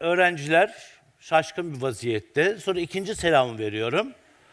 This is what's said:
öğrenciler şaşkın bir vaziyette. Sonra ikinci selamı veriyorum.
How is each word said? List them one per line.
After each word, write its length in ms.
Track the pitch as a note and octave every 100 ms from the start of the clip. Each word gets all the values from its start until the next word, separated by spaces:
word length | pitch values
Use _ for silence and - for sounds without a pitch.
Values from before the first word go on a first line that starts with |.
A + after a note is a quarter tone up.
öğrenciler 760 | E3 F3 F3+ D#3+ C#3+ E3 G#3 - - - _ _
şaşkın 540 | - D#3+ D#3+ - E3+
bir 80 | C3+
vaziyette. 760 | C3 A2+ A#2 G#2+ - C#3+ F3+ G#3+
Sonra 220 | G3 F3+
ikinci 340 | E3+ F#3+ G3
selamı 440 | A3 E3+ D3 B2 A2+
veriyorum. 560 | G#2+ G#2+ A2+ D#3+ C4 - _ _ _